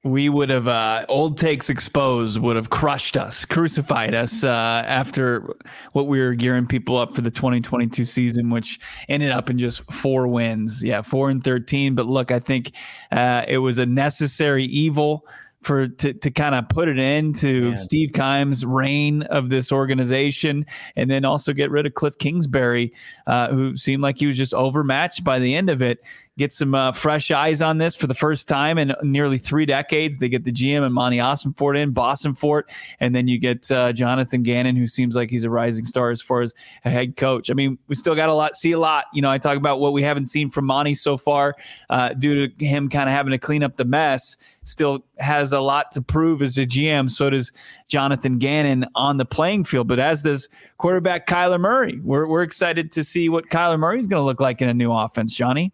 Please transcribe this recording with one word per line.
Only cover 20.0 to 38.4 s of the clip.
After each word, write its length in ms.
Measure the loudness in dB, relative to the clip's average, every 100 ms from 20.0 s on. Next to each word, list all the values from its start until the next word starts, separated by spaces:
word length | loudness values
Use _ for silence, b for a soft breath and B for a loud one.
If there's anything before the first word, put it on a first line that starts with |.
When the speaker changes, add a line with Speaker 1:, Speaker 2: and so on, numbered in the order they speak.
| 0 0 0 0 -2 -2 -6 B B -4
Speaker 1:
and 140 | 0
then 160 | 2 0
also 260 | 0 -2
get 200 | -2 0
rid 160 | 0 -2
of 80 | -2
Cliff 200 | -4 -2
Kingsbury, 720 | -2 0 0 2 2 2 -2 B B B -2
uh, 220 | 0 0
who 280 | 0 -2 -2
seemed 280 | -4 0
like 160 | 0 0
he 80 | -2
was 100 | 0
just 160 | -2
overmatched 680 | 0 0 0 0 0 -2 -2
by 160 | 0 0
the 160 | 2 2
end 160 | 0
of 100 | 2
it. 220 | 0 -2 B B B -4
Get 140 | -4
some, 240 | -2 0 2
uh, 160 | 0
fresh 400 | 0 0 0 0
eyes 300 | 2 2 2
on 160 | 0 2
this 180 | 0 -2
for 120 | -4
the 60 |
first 320 | 0 0 -2 -2
time 320 | 0 2 0
in 160 | 0 0
nearly 360 | 0 2 2 0
three 280 | 0 0 2
decades. 520 | 0 0 0 0 -2
They 100 | -2
get 160 | 0
the 80 | -2
G 220 | -2 0
M 100 | 2
and 100 | 2
Monty 220 | 2 2 2
Ossenfort 600 | 0 0 -4 0 0 2
in, 160 | 0
Bossenfort, 680 | 0 0 0 -4 -2 0 0 -2 B B B
and 160 | 0 2
then 140 | 0
you 100 | 0
get, 320 | 0 -2 0
uh, 220 | 2 2
Jonathan 500 | 2 0 0 0 0
Gannon, 320 | 0 2 2 2
who 100 | 0
seems 300 | 0 0 0
like 140 | -2
he's 160 | -2 0
a 40 |
rising 360 | 0 0 -2 -4
star 260 | 0 0
as 100 | -2
far 200 | -2 -2
as 120 | -2 -6 B B
a 60 | -2
head 260 | 0 -2 0
coach. 340 | 0 0 -2
I 40 |
mean, 240 | 0 0 -2 _
we 80 | -4
still 200 | 0 2
got 120 | 2
a 60 |
lot, 240 | 2